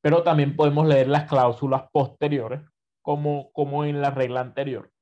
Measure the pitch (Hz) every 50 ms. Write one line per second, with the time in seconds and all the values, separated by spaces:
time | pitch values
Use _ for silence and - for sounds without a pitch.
0 | _ 151 156 170 170 175 160 151 143 139 147 - 151 147 143 147 156 156 147 135
1 | 131 131 143 147 147 - 151 135 127 123 117 - - 135 131 127 - _ _ 151
2 | 135 117 - _ 151 147 147 139 117 113 123 143 151 _ _ _ _ _ _ _
3 | _ - 147 147 147 147 147 143 139 _ _ - 147 143 139 147 151 147 147 143
4 | 143 139 135 135 131 120 123 127 127 127 - 135 139 143 127 104 - _ _ _